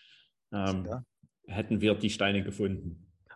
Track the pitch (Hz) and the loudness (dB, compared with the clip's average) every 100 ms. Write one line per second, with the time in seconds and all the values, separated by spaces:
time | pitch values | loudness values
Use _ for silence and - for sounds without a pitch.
0 | - - _ _ _ 104 98 95 90 123 | -20 -20 _ _ _ -2 0 0 -2 -8
1 | - _ - _ - 90 104 107 107 101 | -10 _ -20 _ -6 -4 0 2 4 4
2 | 110 - 101 101 92 - 98 92 78 82 | 0 2 2 2 -2 -2 -2 -2 -6 -10
3 | - _ _ | -18 _ _